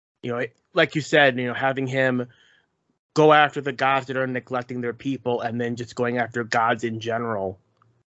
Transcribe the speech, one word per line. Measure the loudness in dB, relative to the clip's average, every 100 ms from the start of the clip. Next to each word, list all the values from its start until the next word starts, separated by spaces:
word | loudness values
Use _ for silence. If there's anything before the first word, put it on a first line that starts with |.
| _ _
you | -8
know, | -6 -6 _ _
like | 0 0 -2
you |
said, | 2 6 6 4
you | -2
know, |
having | -2 -2 -2 -2
him | 0 0 0 -4 _ _ _ _ _ _ _ _
go | 4 6
after | 8 4 0
the | -6
gods | -2 0 0 -2
that | -4
are | -2
neglecting | -4 -6 -6 -6 -6
their | -6
people | -6 -6 -4 -2 -2
and | -2 -4
then | -4 -6
just | -8 -4
going | -2 -2
after | -2 -4 -2
gods | 0 2 0 -4
in | -6
general, | -6 -4 -4 -4 -6 -8 _ _ _ _ _ _